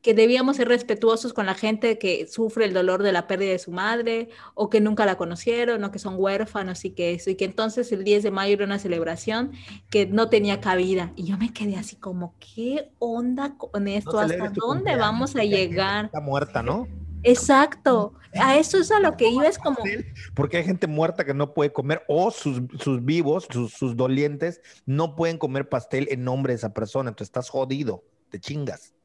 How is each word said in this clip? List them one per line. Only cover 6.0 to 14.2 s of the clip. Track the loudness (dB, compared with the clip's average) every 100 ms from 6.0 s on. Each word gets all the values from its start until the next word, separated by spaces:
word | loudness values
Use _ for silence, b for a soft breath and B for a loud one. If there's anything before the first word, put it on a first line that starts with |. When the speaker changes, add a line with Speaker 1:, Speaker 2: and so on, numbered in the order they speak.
| -8 0
Speaker 1:
huérfanos, | 0 0 -4 -4 -6 -6
y | -8
que | -4 -4
eso, | -2 -4
y | -2
que | -2
entonces | -2 -2 -2 -2
el | -2
diez | 2 2
de | 2
mayo | -2 0 0
era | 0
una | -2
celebración | -2 -2 -2 -4 -4 -4 -4 B B B _
que | 0 2
no | 2 4
tenía | 4 4 0
cabida. | 0 2 2 0 -2 -8
Y | -6
yo | -2
me | -4
quedé | -4 -6 -4
así | -10 -12
como, | -8 -8 -8 _
"¿Qué | -18 -8 -4 -4 -6 _
onda | -4 -2 -2 -2 -4 -6
con | -6 -4 -2
esto? | -2 0
Speaker 2:
No |
Speaker 1:
¿Hasta | 0